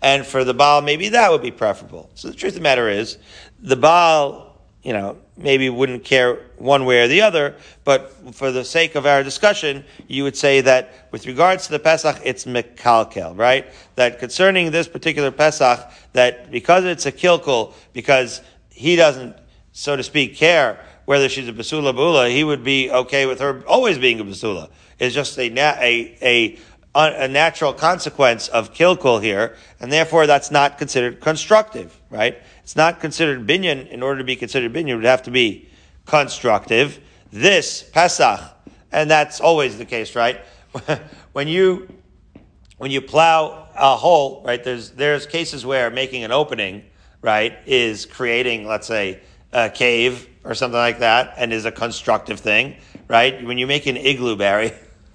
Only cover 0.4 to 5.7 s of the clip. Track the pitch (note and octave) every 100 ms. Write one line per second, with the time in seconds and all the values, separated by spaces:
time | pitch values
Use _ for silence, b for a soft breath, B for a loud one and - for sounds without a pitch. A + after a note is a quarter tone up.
0.4 | B2+ B2 C#3+ D3 C#3+ D3+ G3+ A#3 G#3 D#3
1.4 | B2 - G#2+ F#2+ - E2+ - - - -
2.4 | F#3+ F3 D#3 B2+ A#2 G2+ A2+ - B B
3.4 | B _ - B2+ D3 E3+ E3+ D#3 C#3+ -
4.4 | - _ _ _ - G#2+ G2 - _ -
5.4 | C#3+ C3+ C3